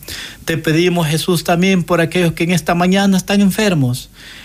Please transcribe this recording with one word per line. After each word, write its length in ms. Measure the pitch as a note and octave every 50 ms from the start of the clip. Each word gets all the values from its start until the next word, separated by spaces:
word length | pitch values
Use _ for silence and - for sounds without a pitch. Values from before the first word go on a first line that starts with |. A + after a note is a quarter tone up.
| - - - - - - - - -
Te 100 | - E3
pedimos, 500 | D#3+ - D#3+ D#3 E3+ F3 F3+ F3 F3 D#3+
Jesús, 380 | D3 D#3+ D#3+ - F#3 F3 D#3+ -
también 400 | F#3+ F3 F3 F#3 F#3+ F#3+ F3 D#3+
por 160 | - F3 E3
aquellos 320 | E3 E3 - F#3 F3 E3
que 120 | E3 - E3+
en 60 | E3+
esta 240 | F3+ D#3+ - - F3
mañana 440 | F3 F3+ F#3 F#3+ G3 G3+ G3+ F#3+ F#3
están 220 | - - G3+ G3+
enfermos, 680 | G3+ F#3 - - G#3+ G3+ F3 D3 C3 B2 B2 - - - - - - - - - -